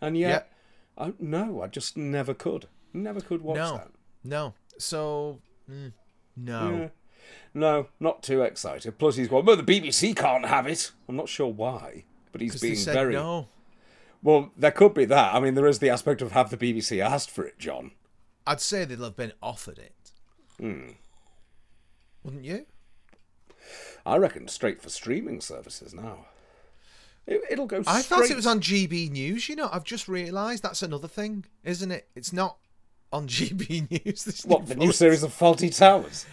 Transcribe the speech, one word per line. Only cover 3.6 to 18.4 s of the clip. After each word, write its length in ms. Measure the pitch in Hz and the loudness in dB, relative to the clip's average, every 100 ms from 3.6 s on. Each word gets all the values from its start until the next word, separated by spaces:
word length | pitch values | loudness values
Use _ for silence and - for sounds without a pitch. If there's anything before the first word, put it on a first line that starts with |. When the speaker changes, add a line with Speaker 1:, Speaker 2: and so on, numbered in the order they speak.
| 165 123 | -4 -8
Speaker 1:
that. 140 | 85 _ _ _ | -12 _ _ _
Speaker 2:
No. 280 | 123 147 143 - _ 143 | -8 -6 -6 -12 _ -12
So, 640 | - 156 151 147 147 131 _ _ - | -8 -4 -4 -4 -6 -10 _ _ -20
mm, 240 | 139 135 - _ _ _ | -16 -16 -18 _ _ _
no. 360 | - 120 117 110 170 | -14 -10 -4 -4 -4
Speaker 1:
Yeah. 120 | 165 - - _ - - - | -6 -14 -20 _ -20 -20 -12
No, 340 | 147 156 147 135 _ | 0 2 2 -2 _
not 220 | 160 - | -2 -2
too 180 | - 131 | -2 0
excited. 560 | 120 - 80 69 113 - | 0 -2 -10 -10 -12 0
Plus 160 | 151 | 0
he's 140 | 123 117 | 2 2
gone, 160 | 131 | 4
"Well, 100 | 190 | 6
the 80 | 196 | 6
B 160 | 135 196 | 6 2
B 100 | 151 | 2
C 220 | - 202 | 0 2
can't 320 | 202 143 127 | 2 2 2
have 220 | 143 143 127 | 2 2 2
it." 240 | 165 - _ - | -4 -6 _ -10
I'm 80 | |
not 140 | 131 - | -8 -6
sure 180 | - 131 | -2 -2
why, 560 | 107 117 120 73 82 - _ _ | -2 -6 -6 -12 -18 -20 _ _
but 80 | - | -6
he's 100 | 117 | -6
Speaker 2:
'Cause 100 | 107 | -2
they 60 | 117 | -2
Speaker 1:
being 80 | 107 | -2
Speaker 2:
said 140 | 101 | 0
Speaker 1:
very 200 | 135 131 | 0 0
Speaker 2:
no. 340 | 139 160 170 131 _ - _ _ _ - _ | -2 -4 -6 -10 _ -20 _ _ _ -20 _
Speaker 1:
Well, 300 | 147 151 143 - | 6 6 4 2
there 140 | 147 | 2
could 220 | - 202 | 8 8
be 120 | 151 | 8
that. 280 | 113 139 101 | 6 6 6
I 60 | 117 | 4
mean, 140 | 135 | 2
there 100 | 131 147 | 4 4
is 120 | 117 | 6
the 100 | 139 | 2
aspect 320 | 120 - 131 | 2 0 -2
of, 120 | 120 | 2
have 160 | 131 120 | 2 2
the 80 | 117 | 0
B 160 | 120 | -2
B 80 | 113 | -2
C 180 | - 101 | -2 0
asked 320 | 104 139 - | 0 0 -4
for 140 | - | -8
it, 120 | 71 - | -10 -10
John? 340 | 80 65 65 _ _ _ _ _ | -10 -10 -12 _ _ _ _ _